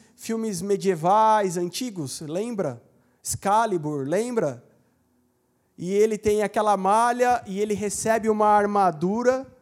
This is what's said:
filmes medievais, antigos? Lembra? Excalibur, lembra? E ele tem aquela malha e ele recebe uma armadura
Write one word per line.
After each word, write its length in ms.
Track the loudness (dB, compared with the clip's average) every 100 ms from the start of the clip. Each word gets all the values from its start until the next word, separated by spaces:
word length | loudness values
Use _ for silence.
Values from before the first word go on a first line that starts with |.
| _ _
filmes 460 | -6 -2 -2 -2
medievais, 960 | 0 0 0 0 4 4 6 4 2 -2
antigos? 640 | -4 -6 -8 -8 -8 -10
Lembra? 600 | -8 -6 -6 -4 -6 -6 -14 _ _ _
Excalibur, 880 | -10 -6 0 2 2 -2 -4 -6 -2
lembra? 560 | -2 0 -2 -2 -4 -14 _ _ _ _ _ _ _ _ _ _ -12
E 140 | -4
ele 260 | 2 2 2
tem 240 | 0 0
aquela 340 | 0 0 0 2
malha 680 | 2 2 2 2 2 0 -2
e 140 | -6
ele 140 | -4
recebe 560 | -4 -4 -4 0 0 0
uma 180 | 2 4
armadura 1000 | 4 4 2 2 0 -2 0 0 0 -4 -18